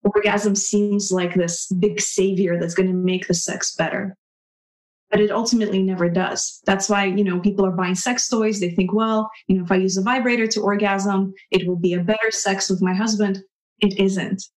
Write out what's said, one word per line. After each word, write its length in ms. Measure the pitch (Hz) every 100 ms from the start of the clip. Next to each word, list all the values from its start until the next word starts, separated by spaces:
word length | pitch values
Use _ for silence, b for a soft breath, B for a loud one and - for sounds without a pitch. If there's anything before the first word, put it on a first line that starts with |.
Orgasm 500 | 202 208 208 202 208
seems 560 | 196 - 208 208 202 196
like 240 | 185 175
this 320 | 180 170 170 - 185
big 220 | 208 -
savior 580 | - - 190 185 190 170
that's 160 | 165
gonna 180 | 170 190
make 340 | 185 180 185 -
the 80 |
sex 400 | 170 - - -
better. 420 | - 165 175 196 - _ _ _ _ _ _ _ _ _
But 100 | 208
it 100 | 208
ultimately 520 | 220 226 233 202 190
never 260 | 190 180 175
does. 520 | 175 185 - - - -
That's 220 | 196 -
why, 180 | 202 196
you 180 | 185
know, 160 | 202 180
people 240 | 196 196
are 60 | 190
buying 220 | 175 180
sex 340 | 185 247 247 -
toys. 320 | 226 220 202
They 100 | 180
think, 220 | 170 185
"Well, 380 | 208 226 220 220 B -
you 100 | 190
know, 80 |
if 80 | 175
I 40 | 185
use 200 | 185 185
a 60 |
vibrator 440 | 196 262 240 240 220
to 120 | 220
orgasm, 720 | 202 202 202 196 196 190 196 190 B
it 160 | 190 175
will 100 | 175
be 180 | 175
a 80 | 180
better 260 | 175 220 220
sex 380 | 220 202 196 -
with 120 | 185
my 120 | 185
husband." 480 | 185 226 208 202 190 - _ _ _
It 180 | 208 190
isn't. 440 | 190 190 165 190 -